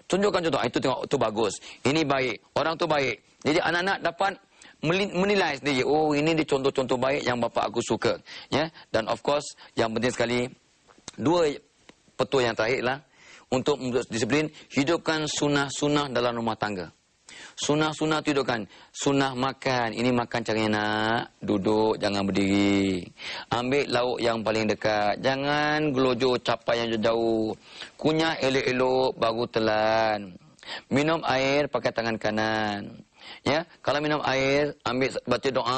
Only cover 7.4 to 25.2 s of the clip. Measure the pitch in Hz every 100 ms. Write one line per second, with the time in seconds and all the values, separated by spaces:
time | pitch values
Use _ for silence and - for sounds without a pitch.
7.4 | 117 - 110 117 110 110 117 92 - -
8.4 | - 127 - - - 110 110 117 - 147
9.4 | - - - - 113 113 123 117 117 123
10.4 | 123 - _ _ _ _ - - 120 175
11.4 | 151 139 - _ - _ _ - 131 139
12.4 | 120 110 110 127 117 135 - _ - -
13.4 | - 127 123 143 127 123 117 113 117 143
14.4 | 151 - - - 143 165 160 156 151 -
15.4 | 147 143 139 - 147 147 143 120 120 117
16.4 | 113 107 107 98 80 - _ _ - -
17.4 | - - - 147 156 151 156 156 151 139
18.4 | 127 117 98 - - - 147 139 135 123
19.4 | 135 131 139 123 117 107 123 123 120 120
20.4 | 113 110 110 107 107 107 110 117 - _
21.4 | 101 104 95 107 110 - 101 101 98 95
22.4 | 98 101 101 98 98 90 87 - - -
23.4 | - 117 123 143 - 123 123 120 113 113
24.4 | 110 110 107 104 110 107 104 101